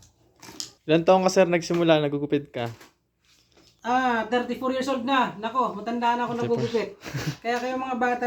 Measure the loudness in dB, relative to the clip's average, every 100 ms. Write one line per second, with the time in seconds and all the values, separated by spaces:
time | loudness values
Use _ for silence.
0 | -20 _ _ _ -20 -16 -16 _ 2 4
1 | 6 6 6 4 4 2 0 0 4 4
2 | 2 -2 -2 -2 -2 -6 -8 -8 -20 _
3 | _ _ _ _ _ _ _ _ -2 0
4 | 2 0 0 -2 -2 -4 -2 -2 -2 -2
5 | 0 2 0 -2 -4 -2 -2 -2 -6 -2
6 | 0 0 -2 -2 -2 0 0 -2 -4 -8
7 | -12 -8 -6 -6 -4 -4 -2 -4 -4 -2
8 | 0 0